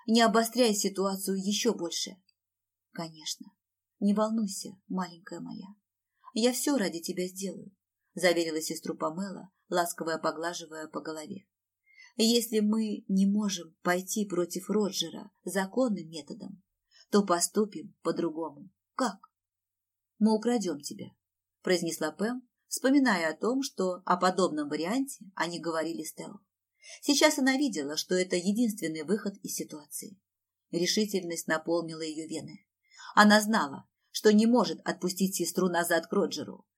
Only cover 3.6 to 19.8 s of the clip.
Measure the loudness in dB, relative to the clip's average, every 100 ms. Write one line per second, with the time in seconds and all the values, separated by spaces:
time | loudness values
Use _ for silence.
3.6 | _ _ _ _ 0 2 0 0 -4 -6
4.6 | -12 -16 -8 -6 -6 -10 -16 -14 -12 -14
5.6 | -16 -20 _ _ _ _ -10 0 2 2
6.6 | 0 2 0 -2 -6 -6 -6 -6 -10 -10
7.6 | -16 -20 _ _ _ 0 4 4 2 -2
8.6 | -4 -6 -8 -6 -4 -4 -8 -10 -16 _
9.6 | -4 0 0 -2 -4 -2 -2 -2 -4 -6
10.6 | -10 -12 -10 -10 -8 -10 -10 -14 -16 _
11.6 | _ _ _ _ -10 0 4 4 2 2
12.6 | 2 2 0 -4 0 2 4 2 -2 -4
13.6 | -10 _ -2 -2 -2 -4 -2 -2 -2 -4
14.6 | -2 0 0 -2 -6 -8 -16 _ -6 -4
15.6 | -2 0 0 0 -6 -12 -14 -14 -14 -18
16.6 | _ _ _ _ _ 2 4 2 2 0
17.6 | -2 -4 -16 -6 -4 -2 -2 -4 -8 -10
18.6 | -20 _ _ -2 -2 -4 -14 _ _ _
19.6 | _ _